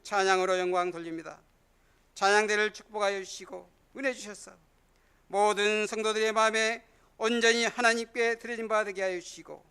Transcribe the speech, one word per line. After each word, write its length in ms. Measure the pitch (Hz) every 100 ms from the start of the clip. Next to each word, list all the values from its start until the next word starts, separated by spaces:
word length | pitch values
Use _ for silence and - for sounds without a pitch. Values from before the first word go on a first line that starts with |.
찬양으로 560 | - 202 190 185 185 185
영광 320 | 180 180 180
돌립니다. 500 | 170 170 165 156 160 _ _ _ _ _ _ _ -
찬양대를 580 | 196 208 214 208 214
축복하여 500 | - - 214 202 196
주시고 460 | 185 - 190 180 180 _ _ 240
은혜 160 | 269
주셔서 380 | 220 208 196 - 175 _ _ _ _ _ _ _
모든 600 | 196 208 202 208 214 208
성도들의 440 | 220 220 214 220
마음에 520 | 220 220 220 220 233 - _ _ -
온전히 480 | 220 240 233 233 226
하나님께 760 | - 233 233 233 247 233 233
드려진 280 | 233 233 220
바 160 | 220
되게 200 | 208 190
하여 160 | 190 180
주시고 440 | - - 156 151 _